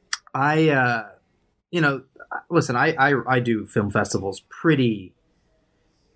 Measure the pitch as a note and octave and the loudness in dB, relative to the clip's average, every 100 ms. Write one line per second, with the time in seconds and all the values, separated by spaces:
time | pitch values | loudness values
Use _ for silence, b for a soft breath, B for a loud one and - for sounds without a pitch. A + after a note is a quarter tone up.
0 | - - - C3+ D3 D#3 D#3+ C3+ B2 A#2 | -12 -12 -8 -2 0 2 2 2 2 -2
1 | G#2 - _ _ _ _ _ E3+ D3 C3+ | -6 -16 _ _ _ _ _ -2 0 -2
2 | - - - - - E3+ - A#2+ D3+ D#3+ | -8 -20 -14 -12 -2 0 2 0 0 2
3 | C#3 C3 B2 B2+ A#2+ A2 G2 - G2+ G#2+ | 2 2 0 0 0 -2 -2 -2 0 0
4 | G2+ G2+ F#2+ F#2 - - E3+ C#3+ B2 G#2 | 0 -2 -4 -8 -10 -4 2 2 2 -2
5 | F2+ _ _ _ _ _ _ _ _ _ | -8 _ _ _ _ _ _ _ _ _
6 | _ | _